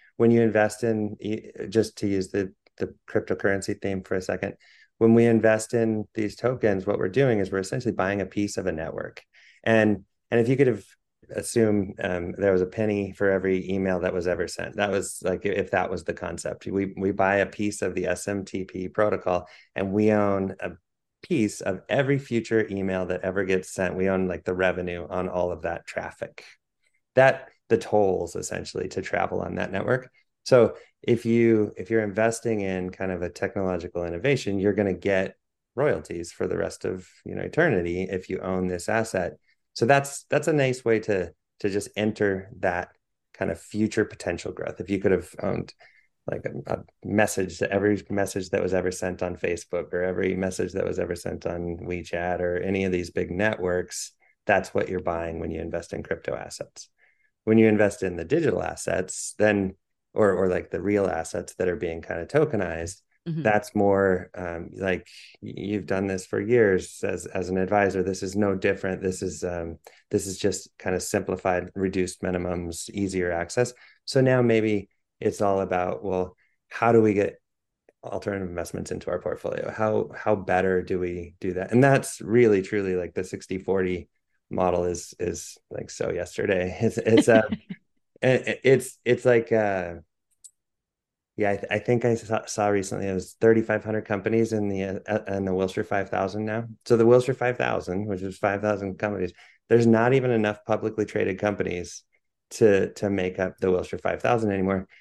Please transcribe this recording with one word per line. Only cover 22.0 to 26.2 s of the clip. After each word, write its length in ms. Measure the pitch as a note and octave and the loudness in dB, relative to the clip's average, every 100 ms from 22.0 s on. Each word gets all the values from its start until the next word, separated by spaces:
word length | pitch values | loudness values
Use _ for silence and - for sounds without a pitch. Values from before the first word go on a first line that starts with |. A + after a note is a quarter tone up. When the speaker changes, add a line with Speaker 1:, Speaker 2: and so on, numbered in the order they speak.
| C3+ C#3 | 2 -2
Speaker 1:
future 480 | C#3 A#2 A2+ A2+ G2 | -2 -4 0 0 0
email 380 | G2 F#2+ F#2 F2+ | -2 -2 -2 -2
that 160 | F2+ | -4
ever 220 | F#2+ F#2+ | -2 -2
gets 260 | F#2+ F#2 - | 0 0 -2
sent. 240 | - F2+ | -4 -4
We 140 | F2 F#2+ | 0 0
own, 180 | F#2+ F#2 | 0 0
like, 180 | E2+ | -4
the 100 | - | -4
revenue 520 | F#2 F#2 F2+ F2+ F2 E2 | 0 0 0 -6 -8 -6
on 200 | F#2 F2+ | -6 -4
all 240 | F2+ F2+ | -2 -2
of 100 | E2+ | -4
that 240 | E2+ E2+ - | -6 -8 -8
traffic, 580 | - E2 - | -10 -10 -10